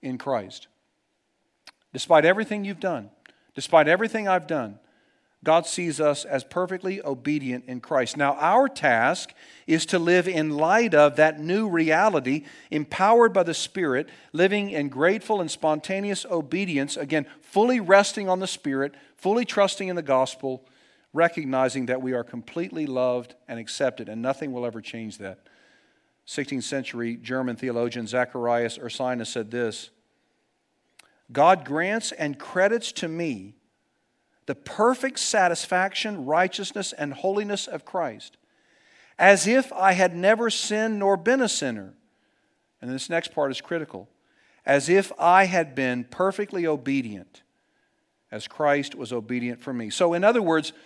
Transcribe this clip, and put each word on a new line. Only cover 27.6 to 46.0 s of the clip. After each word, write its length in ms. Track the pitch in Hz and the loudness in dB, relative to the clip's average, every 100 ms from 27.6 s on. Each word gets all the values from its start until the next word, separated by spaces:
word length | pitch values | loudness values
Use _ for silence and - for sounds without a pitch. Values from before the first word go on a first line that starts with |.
| 127 117 120 120 110 | -4 -2 -4 -4 -4
Zacharias 680 | 123 123 127 120 120 117 - | -2 -2 -2 -2 0 -2 -6
Ursinus 500 | 120 - 127 127 110 | -12 -6 -4 -4 -6
said 220 | 123 107 | -8 -6
this, 400 | 120 117 104 - _ _ _ _ _ _ _ _ _ _ _ _ _ - | -4 -4 -6 -14 _ _ _ _ _ _ _ _ _ _ _ _ _ -6
"God 320 | 127 151 185 | 4 6 6
grants 480 | 131 147 180 220 220 | 2 -4 -2 -4 -6
and 260 | - 151 139 | -6 -6 -6
credits 540 | - 185 196 233 226 | -6 0 2 2 -4
to 140 | - 170 | -8 -8
me 460 | 160 170 113 95 107 _ _ _ _ _ _ _ _ - | -6 -6 -6 -12 -20 _ _ _ _ _ _ _ _ -10
the 100 | 135 | -10
perfect 640 | - - 220 254 269 - | -8 0 2 2 -2 -4
satisfaction, 1080 | - 214 180 170 - 185 190 - 220 202 131 | -2 2 2 0 -2 -2 -2 -4 -6 -6 -2
righteousness, 680 | 156 185 190 196 214 190 | 0 0 -2 -8 -8 -8
and 200 | - 147 | -8 -8
holiness 540 | 131 190 196 208 196 - | -4 -2 -2 -2 -6 -6
of 160 | 165 | -10
Christ, 540 | - 185 156 104 - _ _ _ _ _ _ _ _ - | -8 -6 -4 -6 -16 _ _ _ _ _ _ _ _ 4
as 300 | 190 196 170 | 6 8 6
if 260 | 254 262 | 2 2
I 200 | - 190 | 2 4
had 220 | 180 185 170 | 6 4 2
never 340 | 185 220 233 | 2 2 2
sinned 500 | - - 214 220 214 | -2 -2 -2 0 0
nor 180 | 196 196 | 2 2
been 240 | 165 269 | 2 2
a 80 | 233 | 0
sinner." 460 | - 139 110 95 - _ _ _ _ _ _ _ _ | -2 -4 -6 -10 -18 _ _ _ _ _ _ _ _
And 100 | 123 | -10
this 180 | 131 - | -8 -4
next 240 | 170 165 | -4 -4
part 160 | - 143 | -2 -2
is 120 | 127 | -4
critical. 460 | - 170 151 95 101 _ _ _ _ _ - | -6 -6 -6 -12 -18 _ _ _ _ _ 0
"As 220 | 143 135 | 2 4
if 240 | 190 185 - | 2 2 2
I 280 | 165 185 190 | 6 6 6
had 280 | 180 156 | 2 -2
been 300 | 131 131 123 | -2 -2 -4